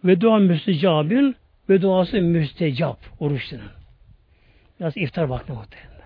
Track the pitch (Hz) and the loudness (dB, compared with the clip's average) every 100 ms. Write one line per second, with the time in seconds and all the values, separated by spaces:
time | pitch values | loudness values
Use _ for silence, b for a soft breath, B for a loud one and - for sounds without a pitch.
0 | 185 185 226 220 196 165 - 165 185 156 | 4 4 4 4 4 2 -2 0 2 0
1 | 151 233 277 247 _ _ - 196 190 185 | 0 0 0 -2 _ _ 0 2 4 0
2 | 180 214 170 170 151 - 165 127 156 120 | 0 0 0 0 -2 -2 -4 -2 -4 -6
3 | - - 147 139 - 127 104 - - _ | -18 -8 -4 -4 -6 -14 -18 -20 -20 _
4 | - - _ _ _ _ _ _ 165 143 | -20 -20 _ _ _ _ _ _ -8 -4
5 | 151 - 156 131 - 127 107 - - - | -6 -2 -4 -4 -8 -14 -14 -20 -20 -20